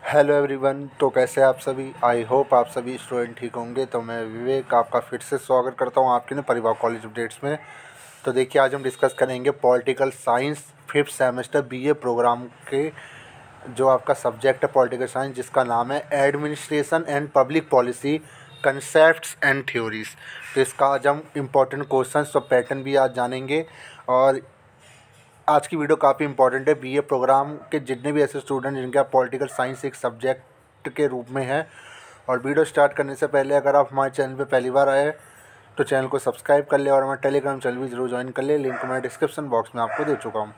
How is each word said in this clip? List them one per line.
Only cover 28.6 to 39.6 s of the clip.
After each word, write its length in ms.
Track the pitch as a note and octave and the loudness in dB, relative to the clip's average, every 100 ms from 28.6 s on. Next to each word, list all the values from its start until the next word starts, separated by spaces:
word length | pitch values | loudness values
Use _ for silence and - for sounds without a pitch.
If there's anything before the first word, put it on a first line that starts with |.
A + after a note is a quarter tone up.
| B2+ C#3 | -4 -6
जिनके 240 | B2+ C3 | -2 0
पास 100 | C3+ | 2
political 340 | C3+ B2 B2+ C3+ | 2 0 -2 -6
science 380 | - B2+ C3 C#3+ | -2 -4 -4 -8
एक 100 | - | -4
subject 920 | B2+ A2+ C3 C3 - _ _ _ - | -6 -4 -4 -4 -6 _ _ _ -14
के 180 | C3 D3 | -2 -2
रूप 200 | B2+ A#2+ | -2 -6
में 160 | C3 B2 | -6 -2
है। 240 | C#3+ D#3 - - - - - - | -4 -4 -12 -20 -20 -20 -16 -4
और 100 | B2+ | -2
वीडियो 260 | C3 D3 D3+ | 0 0 2
start 280 | - C#3+ | 4 2
करने 220 | - C#3 C#3 | 2 -4 -2
से 120 | D3 | 0
पहले 280 | C#3 C3+ C#3+ | 0 2 2
अगर 200 | C3+ C#3 | 4 4
आप 140 | C3 | 4
हमारे 200 | C3+ C3+ | 0 -2
channel 240 | C3 C3+ C3 | 0 -4 -2
पे 80 | |
पहली 280 | C#3 C3+ B2+ | 0 0 2
बार 180 | C3 C#3 | 2 4
आए 160 | C#3 C#3+ | 4 0
हैं, 80 | D3+ - - - - - - | -4 -16 -20 -20 -20 -20 -6
तो 60 | |
channel 240 | C#3 C3+ C3 | -2 0 0
को 120 | C#3 | -2
subscribe 460 | C3 - - C#3+ C#3+ | -4 -6 2 2 4
कर 120 | C#3+ | 0
ले 120 | C#3 | 2
और 140 | C#3 | 2
हमारा 260 | C3+ C3+ C#3 | 2 -2 0
Telegram 340 | C#3 C#3 C3+ | 0 -2 -4
channel 120 | B2 B2 | -4 -4
भी 120 | C3 | -8
ज़रूर 220 | A#2+ B2+ | -6 -4
ज्वाइन 200 | B2 B2+ | -4 -6
कर 140 | B2+ | -6
ले। 140 | C3+ D3+ | -2 0
Link 280 | C3+ B2+ C3 | 0 -4 -6
मैं 160 | C3 | -4
description 420 | B2+ - D3 - | -6 -4 -4 -4
box 280 | D3 A#2 | -2 -2